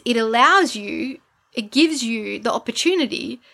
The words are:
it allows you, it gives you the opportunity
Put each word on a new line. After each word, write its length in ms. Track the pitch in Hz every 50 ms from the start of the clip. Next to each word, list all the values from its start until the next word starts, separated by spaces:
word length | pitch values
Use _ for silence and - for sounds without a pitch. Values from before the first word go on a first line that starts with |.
| -
it 120 | 240 240
allows 600 | 226 226 220 226 240 262 320 381 392 330 233 -
you, 420 | 208 202 202 165 165 240 269 262 - _ _ _ _ _ _
it 200 | _ 240 208 208
gives 320 | - 277 330 320 311 262 240
you 340 | 226 233 220 208 202 208 202
the 140 | 214 233
opportunity 880 | - - - - - - - 339 381 349 277 - - - - 226 247 - _ _